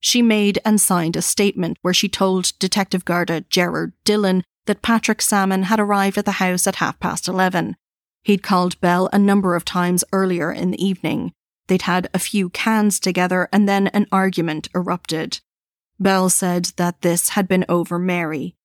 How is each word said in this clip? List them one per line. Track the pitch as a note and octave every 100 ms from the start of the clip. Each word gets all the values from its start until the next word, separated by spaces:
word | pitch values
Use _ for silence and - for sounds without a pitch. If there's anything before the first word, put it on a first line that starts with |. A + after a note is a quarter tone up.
She | - B3
made | A#3 G#3+ G3+ G3 -
and | G#3+
signed | - F3+ E3 E3+
a |
statement | - - G3+ - E3 F3+
where | F3+
she | F#3+ G3+
told | - F#3+ F#3 F3+ -
Detective | F#3+ - G3 F#3 -
Garda | F3 E3+ E3+ F3
Gerard | - F3 E3 E3+ -
Dillon | - G#3+ G3 F#3 F3+ _ -
that | G3+
Patrick | - A3+ - G#3+
Salmon | - G#3 F#3+ F#3+
had | F#3 A3
arrived | G#3 G3+ G3 G3
at | G3+
the |
house | F#3+ F#3 F3+ -
at | F#3
half | D#3+ -
past | F3 - -
eleven. | F#3 F#3 F3+ D#3+ F3+ _ _ _ _
He'd | - G3+
called | - G3 F3+ -
Bell | F3+ F3 F#3
a | G3+
number | G3+ G3+ F#3+
of | F3
times | - F#3 F3 F3+ -
earlier | F#3+ F#3+ F3 D#3+
in | - F3+
the | -
evening. | G3 F#3 D#3 D3+ E3+ - _ _ _
They'd | F#3
had | - F3+ F3
a | F3+
few | - G#3 F#3
cans | - - A3 G#3 G3
together | - F3+ F3+ F#3 F3+
and | G3 G3+
then | G3 G3
an | G#3 G3+
argument | F#3+ F#3+ F#3 E3 D#3 -
erupted. | F3+ F3+ F3+ - D#3+ D#3+ - _ _ _ _ _ _
Bell | G3 F#3+ F#3
said | - F#3 F3 F3 -
that | F3 F3
this | F3 E3+ -
had | - F#3+
been | F#3 F#3
over | F3 E3 F3
Mary. | F3+ F3 E3 D3+ D#3 -